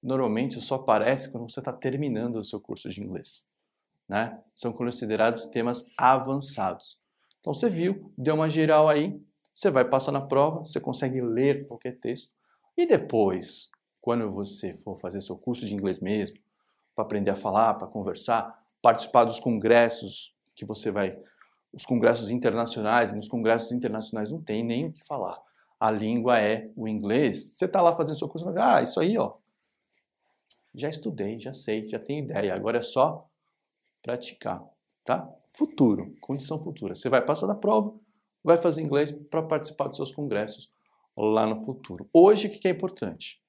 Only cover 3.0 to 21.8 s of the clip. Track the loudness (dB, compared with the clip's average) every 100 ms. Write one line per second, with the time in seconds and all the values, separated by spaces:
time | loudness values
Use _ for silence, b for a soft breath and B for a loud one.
3 | -10 -10 -12 -16 _ _ _ _ _ _
4 | _ -4 -4 -8 _ -8 -8 -4 -4 -4
5 | -2 4 4 2 -4 -2 -2 -2 -6 2
6 | 4 4 2 -4 -4 -4 -4 -4 -12 -20
7 | _ _ b b -6 0 0 0 -2 -2
8 | -8 -4 0 2 2 4 6 8 8 6
9 | 2 -4 -14 _ _ 0 4 4 4 2
10 | 2 -4 0 4 4 2 -6 -6 -6 -4
11 | -4 -2 -2 2 2 2 -4 -12 -12 -8
12 | -6 -6 -10 _ _ _ _ -2 4 4
13 | 4 2 4 2 -6 -12 -14 _ _ _
14 | -2 -2 -2 -4 -8 -8 -10 -10 -12 -10
15 | -8 -8 -10 -8 -6 -6 -4 -4 -2 -4
16 | -2 -2 -4 -8 _ _ _ _ _ -6
17 | -4 -2 -2 -2 0 4 4 2 -6 -8
18 | -6 -6 -2 -2 -2 -14 _ _ 4 4
19 | 4 4 4 2 -2 0 6 6 6 0
20 | -10 -12 -14 _ _ _ -12 -6 -4 -2
21 | -2 -4 b b b b _ -16